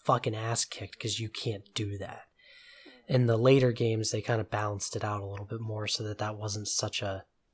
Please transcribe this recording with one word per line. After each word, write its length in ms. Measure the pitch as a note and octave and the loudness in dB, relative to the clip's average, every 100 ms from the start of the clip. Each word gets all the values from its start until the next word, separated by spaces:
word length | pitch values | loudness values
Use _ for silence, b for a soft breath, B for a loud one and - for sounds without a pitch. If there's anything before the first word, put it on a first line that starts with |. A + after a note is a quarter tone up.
| - | 2
fucking 300 | B2 - G#2+ | 2 2 -2
ass 260 | A2+ A#2 | -2 0
kicked 340 | - - G2 - | 0 -4 -12 -8
'cause 220 | A2+ G#2 | -4 -4
you 80 | A2 | -4
can't 400 | - - G2+ - | -6 -4 -4 -6
do 240 | - G#2 G2+ | -6 -4 -6
that. 240 | F#2+ D2 - _ B B B B B B - | -8 -12 -18 _ B B B B B B 0
In 160 | C3 A#2+ | 4 6
the 100 | A2+ | 6
later 380 | B2 C3+ B2+ | 8 8 6
games, 380 | A#2 A#2 A2 A2 | 4 2 2 0
they 100 | A2+ | -2
kinda 240 | - A#2 G#2+ | 0 0 0
balanced 500 | G#2+ G#2+ G#2 - G#2+ | -2 -2 -2 -4 -2
it 80 | |
out 160 | G#2+ G#2 | -4 -4
a 60 | G2 | -6
little 200 | G2+ G2+ | -8 -8
bit 140 | A2+ | -8
more 260 | A2+ G#2+ G#2 | -6 -6 -2
so 160 | - | -4
that 160 | G#2+ G#2 | -4 -4
that 180 | G#2+ G#2+ | -6 -4
wasn't 320 | G#2+ G2+ G#2 | -6 -4 -2
such 320 | - G#2+ - | 0 0 -2
a 240 | G2+ G2 - _ _ | -4 -6 -10 _ _